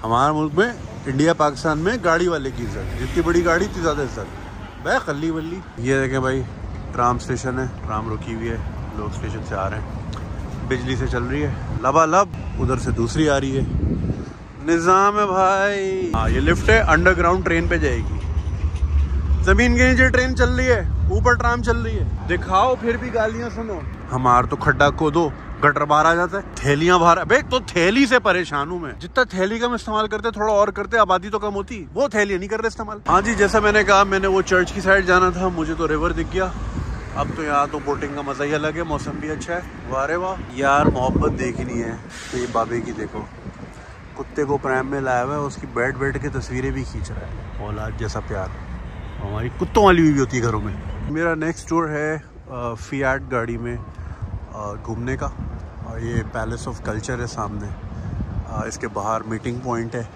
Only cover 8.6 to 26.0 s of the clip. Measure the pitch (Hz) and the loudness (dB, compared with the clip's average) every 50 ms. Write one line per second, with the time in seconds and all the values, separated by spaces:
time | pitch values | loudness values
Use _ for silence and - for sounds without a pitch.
8.6 | - - - - - - - 110 107 104 101 - - 107 95 113 - - 110 98 | -6 -6 -6 -8 -8 -8 -6 -6 -6 -6 -6 -6 -6 -6 -6 -6 -6 -4 -4 -2
9.6 | 95 98 101 - - - - - - - - - - - - - - - - - | -2 -2 -4 -6 -6 -8 -8 -8 -8 -8 -8 -8 -8 -8 -8 -8 -8 -8 -8 -8
10.6 | - - 131 127 123 127 131 117 135 123 127 123 120 123 135 147 147 143 139 - | -4 -4 -2 -2 -2 -4 -2 -2 -2 -2 -2 -2 -2 -2 -2 -2 -2 -2 -2 -4
11.6 | - - - - - 127 139 160 160 156 165 190 202 - - - - - - - | -4 -4 -4 0 2 4 6 6 6 6 6 4 4 2 -2 -8 -8 -8 -4 -2
12.6 | - 117 131 127 - 127 117 113 117 117 - 151 156 151 143 139 135 135 135 135 | 0 0 0 0 0 -2 0 0 0 0 2 2 2 4 4 2 0 0 0 0
13.6 | 135 - - - - - - - - - - - - - - - - - - - | -2 0 0 0 0 0 0 0 -2 -2 -4 -4 -6 -10 -12 -14 -16 -16 -16 -8
14.6 | 139 151 170 170 165 175 185 190 196 202 208 208 208 196 185 190 190 185 196 190 | 0 0 2 4 6 6 6 6 6 4 4 4 2 2 4 4 4 4 4 4
15.6 | 196 202 202 202 190 190 190 185 185 175 - 113 113 - - 131 139 160 170 - | 2 2 0 0 -2 -2 -2 -2 -2 -2 0 0 2 2 2 2 4 4 2 4
16.6 | - - 220 226 - 165 160 160 175 185 185 175 175 170 185 190 165 185 170 165 | 4 6 6 6 6 6 4 6 6 6 6 6 4 4 4 2 2 2 2 2
17.6 | 175 170 175 165 156 139 123 117 127 - - - - - - - - - - - | 2 2 0 2 2 0 0 0 -2 -2 -4 -4 -4 -2 -2 -2 -2 -2 -4 -2
18.6 | - - - - - - - - - - - - - - - - - 185 190 196 | -2 -2 0 0 -2 2 2 2 2 2 0 0 2 2 2 4 6 6 6 6
19.6 | 240 247 240 247 254 254 254 247 262 254 - 254 254 254 262 254 247 240 247 247 | 6 6 6 6 6 6 6 6 6 6 6 4 2 2 2 2 2 2 4 2
20.6 | 254 254 240 208 - - - - - - 190 196 - 247 240 233 240 233 233 247 | 4 4 2 2 2 -2 0 0 2 2 2 4 4 4 4 4 2 0 0 0
21.6 | 226 233 233 233 226 226 214 180 - - - - - - 175 180 180 - 190 190 | 0 0 0 0 0 -2 -2 -2 -2 -2 -4 -6 -2 -2 -2 -2 0 2 4 4
22.6 | 214 262 254 - 214 240 233 - 240 247 214 233 214 220 220 226 240 240 - 226 | 4 4 2 0 0 -2 -2 -2 -4 -2 -2 0 0 0 -2 -4 -8 -8 -8 -8
23.6 | 226 220 202 165 147 - - - - - 127 127 127 123 123 123 123 - 147 131 | -8 -6 -6 -8 -8 -8 -10 -10 -10 -6 -4 0 4 6 6 6 6 2 -2 0
24.6 | - 151 139 127 143 143 139 - 156 151 143 170 170 147 - - - - - - | 2 0 4 6 4 4 4 2 0 2 2 2 2 2 -2 -6 -12 -12 -6 2
25.6 | - 147 143 147 147 151 151 151 | 4 4 4 4 2 4 4 6